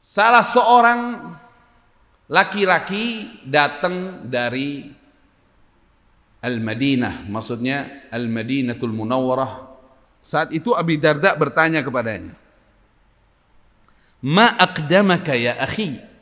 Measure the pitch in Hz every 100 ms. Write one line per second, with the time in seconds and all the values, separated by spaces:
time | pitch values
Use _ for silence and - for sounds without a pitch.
0 | - - 220 240 - 247 220 240 233 240
1 | 240 233 - 170 - _ _ _ _ _
2 | _ _ _ 156 196 202 190 170 - 196
3 | 233 226 214 - 131 147 143 - 175 180
4 | 185 185 120 123 120 127 139 143 120 -
5 | _ _ _ _ _ _ _ _ _ _
6 | _ _ _ _ 123 120 110 113 139 131
7 | 113 90 101 104 110 120 123 143 - -
8 | - 117 120 113 113 135 123 117 120 110
9 | 110 127 127 131 131 - - - _ _
10 | _ _ - 151 160 160 165 240 170 156
11 | 156 147 185 165 147 - 160 160 135 123
12 | 113 101 87 - _ _ _ _ _ _
13 | _ _ _ _ _ _ _ _ _ _
14 | _ _ 127 175 233 226 185 - 151 180
15 | 202 175 143 127 120 - 131 - 208 117
16 | - _